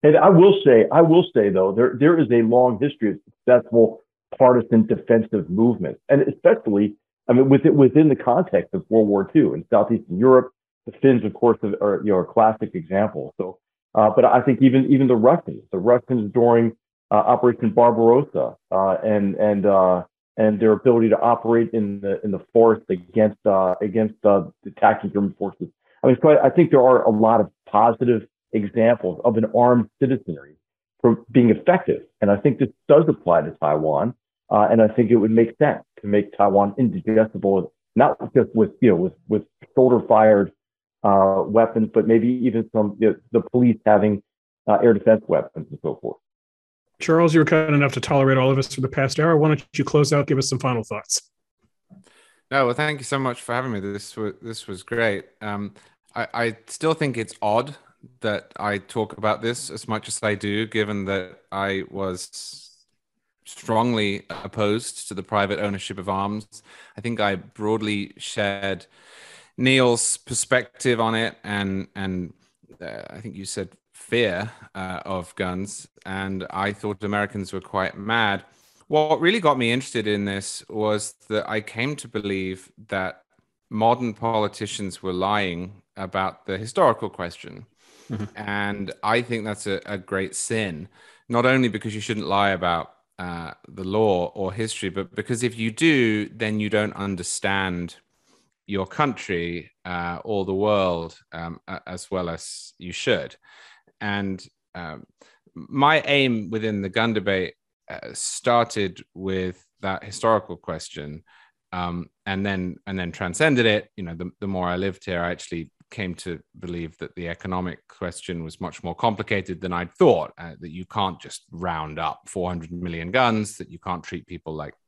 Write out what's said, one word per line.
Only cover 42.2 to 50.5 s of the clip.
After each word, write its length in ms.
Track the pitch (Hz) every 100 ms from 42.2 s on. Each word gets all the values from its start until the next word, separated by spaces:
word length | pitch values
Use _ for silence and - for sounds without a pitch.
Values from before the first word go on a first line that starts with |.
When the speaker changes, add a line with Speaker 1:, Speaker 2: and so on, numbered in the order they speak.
| 117 127
Speaker 1:
even 260 | 123 113 110
some, 220 | 110 104 101
you 120 | 110
know, 60 | 90 _
the 100 | 117
police 380 | - 123 123 107 -
having, 340 | 104 107 101 _ _ _ _ -
uh, 120 | 104
air 120 | 120
defense 280 | 104 - 107 -
weapons 400 | 80 - - 76
and 80 | -
so 200 | 78 -
forth. 160 | 60 - _ _ _ _ _ _ _ _
Speaker 2:
Charles, 340 | - 160 170
you 80 | 160
were 60 | 151
kind 260 | 160 156
enough 200 | 147 143
to 80 | 135
tolerate 360 | - 143 135 131
all 140 | 131
of 80 | 135
us 160 | 135
for 60 | -
the 80 | 135
past 320 | - 135 -
hour. 160 | 160 160
Why 120 | 156
don't 160 | 147 -
you 100 | -
close 280 | 139 151 147
out, 140 | 147 143
give 120 | 135
us 100 |
some 100 | 131